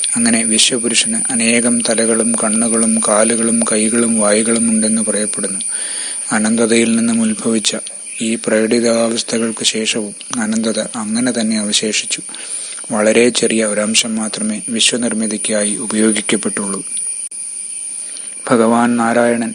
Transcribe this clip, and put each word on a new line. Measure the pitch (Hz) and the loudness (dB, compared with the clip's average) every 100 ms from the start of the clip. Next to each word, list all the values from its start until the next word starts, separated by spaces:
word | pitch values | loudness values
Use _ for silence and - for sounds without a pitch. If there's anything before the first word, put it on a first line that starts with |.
| - | 0
അങ്ങനെ | 117 117 117 | 0 2 2
വിശ്വപുരുഷന് | 113 110 - 127 117 113 - 113 - | 2 2 2 2 0 0 0 -2 -2
അനേകം | 120 113 117 120 117 | 0 2 2 2 2
തലകളും | 117 110 113 113 113 | 2 2 2 2 2
കണ്ണുകളും | 113 110 110 117 113 113 113 | 0 0 2 2 2 2 2
കാലുകളും | 107 104 113 113 113 113 | 2 4 4 2 2 2
കൈകളും | 113 110 110 117 117 113 | 2 0 2 2 2 2
വായുകളും | 104 107 113 117 113 | 2 2 2 2 2
ഉണ്ടെന്ന് | 110 110 110 | 2 2 0
പറയപ്പെടുന്നു." | 107 104 107 - 104 95 - - - - - - - | 0 -2 -2 -4 -6 -6 -8 -6 -8 -8 -8 -10 -4
അനന്തതയിൽ | 110 110 117 113 117 117 | 0 2 2 4 4 4
നിന്നും | 113 117 113 | 2 2 2
ഉത്ഭവിച്ച | 110 107 117 110 - 110 - - - - | 0 0 0 0 0 -4 -8 -16 -16 -6
ഈ | 113 113 | -4 -2
പ്രകടിതാവസ്ഥകൾക്ക് | 113 110 110 120 117 117 113 113 - 117 117 110 | 0 2 4 2 2 2 2 0 -2 -2 -2 -2
ശേഷവും | 113 110 110 117 104 104 - - | -2 0 -2 -2 -4 -10 -8 -4
അനന്തത | 110 110 110 110 98 113 | 0 0 0 -2 -4 -6
അങ്ങനെ | 107 113 127 | -4 0 0
തന്നെ | 117 110 110 | 0 0 0
അവശേഷിച്ചു. | 104 - 110 - - - - - - - - - - | 0 0 0 -2 -4 -8 -8 -16 -10 -10 -10 -14 -6
വളരെ | 110 107 113 120 | 2 4 6 4
ചെറിയ | 117 113 110 | 4 0 2
ഒരംശം | 107 104 107 110 117 110 | 0 0 0 0 0 -4
മാത്രമേ | 107 - 107 107 - | -4 -4 -4 -4 -4
വിശ്വനിർമ്മിതിക്കായി | 113 - 123 120 110 110 107 - 107 104 101 | 0 0 2 0 0 -2 -2 0 0 0 -2
ഉപയോഗിക്കപ്പെട്ടുള്ളൂ. | 104 107 110 107 - 107 107 110 101 98 - - - - - - - - - - - - - - - - | -2 2 4 2 0 -2 -2 -4 -4 -6 -8 -8 -8 -8 -10 -12 -12 -12 -12 -12 -12 -10 -12 -12 -12 -10
ഭഗവാൻ | - 123 113 117 120 120 | 0 2 4 4 2 2
നാരായണൻ | 117 117 120 117 113 | 2 2 2 2 -2